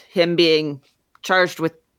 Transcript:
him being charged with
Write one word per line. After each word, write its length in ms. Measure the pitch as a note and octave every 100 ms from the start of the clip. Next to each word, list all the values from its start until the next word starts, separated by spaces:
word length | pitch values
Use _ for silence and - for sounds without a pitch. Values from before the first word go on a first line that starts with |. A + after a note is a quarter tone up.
| -
him 260 | F#3+ E3+ E3+
being 460 | E3+ D#3 D3+ C#3 _ _ _ _
charged 380 | - F#3 F3+ -
with 140 | D#3+ _ _